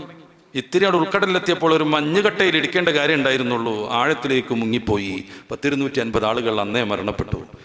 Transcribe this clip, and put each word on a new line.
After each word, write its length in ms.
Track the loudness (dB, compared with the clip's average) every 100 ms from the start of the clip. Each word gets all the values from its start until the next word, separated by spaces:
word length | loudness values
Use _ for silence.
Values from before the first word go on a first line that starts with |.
| -16 -20 -20 -20 _ -10
ഇത്തിരി 280 | -2 0
അവിടെ 140 | 2 2
ഉൾക്കടലിലെത്തിയപ്പോൾ 760 | 2 0 2 0 0 0 2
ഒരു 100 | 2
മഞ്ഞുകട്ടയിൽ 760 | 2 0 2 2 2 2 2 2
ഇടിക്കേണ്ട 320 | 0 0 2
കാര്യം 260 | 4 4 2
ഉണ്ടായിരുന്നുള്ളൂ, 760 | 2 2 0 0 -2 -2 -2
ആഴത്തിലേക്ക് 600 | 0 0 0 0 0 0
മുങ്ങിപ്പോയി. 720 | -2 -2 -2 0 -2 -2 -6 -10 -16 -14
പത്തിരുന്നൂറ്റി 480 | -4 -2 0 -2 -2
അൻപത് 260 | -2 0 0
ആളുകൾ 360 | 0 0 -2
അന്നേ 220 | -2 -2
മരണപ്പെട്ടു. 540 | -2 -2 -4 -4 -6 -8 -10 -20